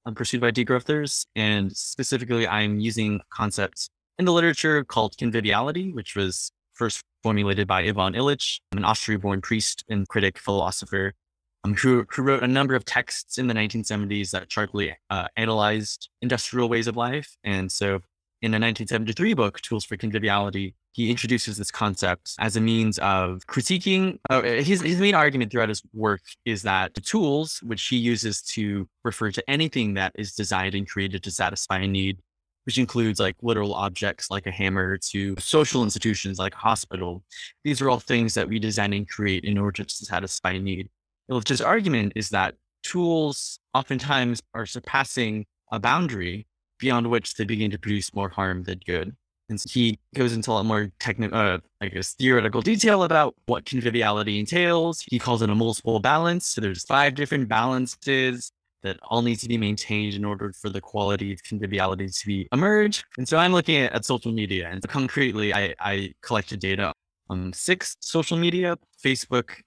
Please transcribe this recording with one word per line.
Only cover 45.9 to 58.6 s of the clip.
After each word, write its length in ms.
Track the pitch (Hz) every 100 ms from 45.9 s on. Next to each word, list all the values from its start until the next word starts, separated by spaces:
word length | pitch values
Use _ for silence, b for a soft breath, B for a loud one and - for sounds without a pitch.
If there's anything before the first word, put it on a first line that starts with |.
| 147 170 107 87 101 - _ _ -
beyond 260 | 131 120 117
which 260 | 117 - -
they 100 | 104
begin 260 | 110 107
to 80 | 101
produce 340 | 104 104 -
more 160 | 101 98
harm 340 | 95 95 92
than 160 | 90 92 -
good. 300 | 87 92 135 _ _ -
And 100 | 104
so 80 | -
he 280 | 127 117 104 _ 135
goes 180 | 123
into 180 | 113 110
a 20 |
lot 120 | 110 110
more 260 | 107 104 -
techni-, 340 | 120 104 107
uh, 260 | 110 104 90 - -
I 80 | 98
guess, 260 | 92 95
theoretical 480 | - 131 123 107 120
detail 420 | 180 220 226 202
about 320 | 170 160 143 - -
what 200 | 113 -
conviviality 720 | 127 117 117 107 104 107 104
entails. 640 | 104 170 175 170 165 160 -
He 60 | 123
calls 220 | 127 117
it 80 | 110
a 60 | 104
multiple 440 | 113 107 - 110
balance. 460 | 123 151 170 175 -
So 140 | -
there's 220 | 107 90
five 320 | - 139 143 135
different 340 | 147 147 113
balances 1040 | 110 123 127 127 - 139 135 131 123 - _